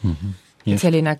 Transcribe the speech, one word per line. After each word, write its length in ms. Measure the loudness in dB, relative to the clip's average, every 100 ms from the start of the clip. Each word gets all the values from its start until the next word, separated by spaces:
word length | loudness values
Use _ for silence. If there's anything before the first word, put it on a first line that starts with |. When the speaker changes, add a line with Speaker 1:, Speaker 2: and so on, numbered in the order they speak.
Speaker 1:
Mhm. 260 | -4 -4 -6 -10 _ _
Speaker 2:
Et 140 | -2
Speaker 1:
Just. 80 | 0
Speaker 2:
selline 340 | 2 2 2